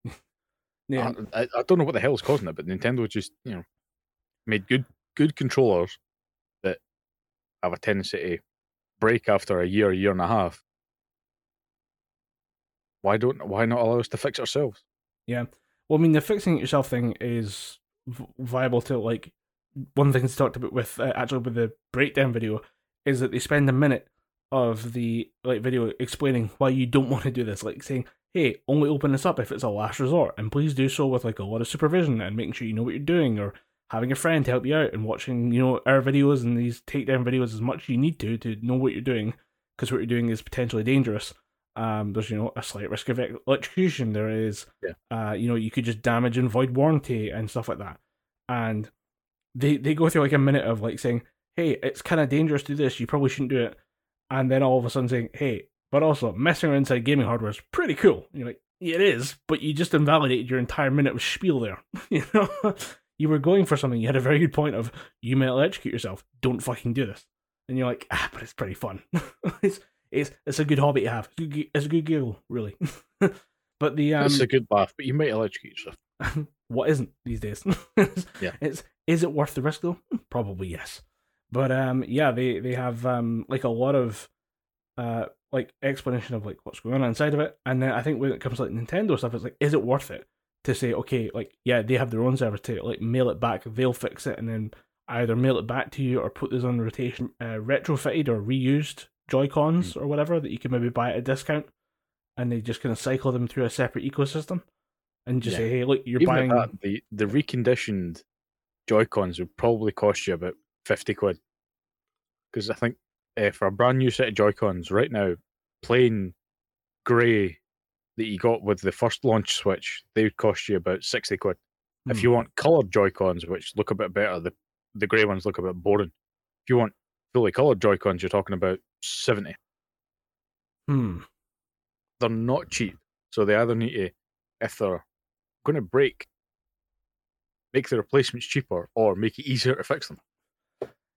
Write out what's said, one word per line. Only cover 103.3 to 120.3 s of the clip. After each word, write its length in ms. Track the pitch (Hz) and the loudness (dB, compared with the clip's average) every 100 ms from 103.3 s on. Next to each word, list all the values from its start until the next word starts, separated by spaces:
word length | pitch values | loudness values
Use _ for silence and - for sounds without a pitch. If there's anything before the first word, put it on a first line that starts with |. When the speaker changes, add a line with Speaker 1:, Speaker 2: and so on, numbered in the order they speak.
Speaker 1:
them 160 | 123 120 | -2 -2
through 160 | 135 117 | -2 -2
a 40 | |
separate 340 | - 123 - | 0 -2 -4
ecosystem 580 | 135 - 139 156 - 180 - _ _ _ _ _ 123 | -4 -2 -2 -4 -6 -8 -8 _ _ _ _ _ -4
and 160 | 127 | -2
just 120 | 113 | 0
Speaker 2:
Yeah. 40 | 92 | -2
Speaker 1:
say, 120 | 113 | 0
"Hey, 140 | 127 | 0
look, 180 | 127 131 120 | 2 0 0
you're 140 | 127 | 2
Speaker 2:
Even 180 | 131 127 | 4 4
at 80 | 127 | 4
Speaker 1:
buying" 20 | |
Speaker 2:
that, 320 | 120 - 98 | 2 0 -4
the, 240 | 98 107 - | -6 -6 -6
the 140 | 104 101 | -4 0
reconditioned 960 | 139 - 123 120 123 - 98 87 82 _ _ _ _ _ _ - | 0 0 0 2 2 0 -4 -4 -10 _ _ _ _ _ _ 2
Joy-Cons 500 | 107 113 107 90 85 | 2 4 0 -2 -4
would 160 | 87 - | -10 -2
probably 360 | 117 113 107 | 0 2 -2
cost 340 | - 104 - 98 | 2 2 2 -2
you 80 | |
about 200 | 85 90 - _ _ - | -2 -4 -8 _ _ -4
fifty 280 | 98 - | -2 -2
quid. 260 | - 98 87 _ _ _ _ _ _ _ _ _ _ _ | 0 0 0 _ _ _ _ _ _ _ _ _ _ _
'Cause 160 | 110 104 | -6 -6
I 40 | |
think, 220 | - 120 - _ _ _ 113 | -2 -4 -4 _ _ _ 0
uh, 140 | 101 | 0
for 160 | - 98 | 2 0
a 60 | |
brand 260 | 98 123 131 | 4 4 4
new 120 | 127 | 2
set 180 | - 120 | 2 0
of 60 | |
Joy-Cons 560 | 104 104 - 104 90 82 | 4 2 4 0 -2 0
right 200 | 101 - | 0 2
now, 260 | 110 95 85 _ _ _ _ | 0 0 -2 _ _ _ _
plain 520 | - 123 123 107 90 - _ _ _ _ _ _ | 2 4 4 2 -6 -10 _ _ _ _ _ _
grey 540 | - 117 120 110 92 - _ _ _ _ _ - | 2 4 4 4 0 -4 _ _ _ _ _ -6
that 80 | 110 | -4
you 120 | 101 | 0
got 240 | 117 117 | 2 2
with 180 | 101 95 | 0 0
the 100 | 98 | -2
first 320 | - 120 - | 0 -2 0
launch 300 | 127 110 - - | 2 2 0 -2
Switch, 480 | 98 92 - - - | -2 -2 -4 -12 -4
they 100 | 110 | 0
would 120 | 110 | 0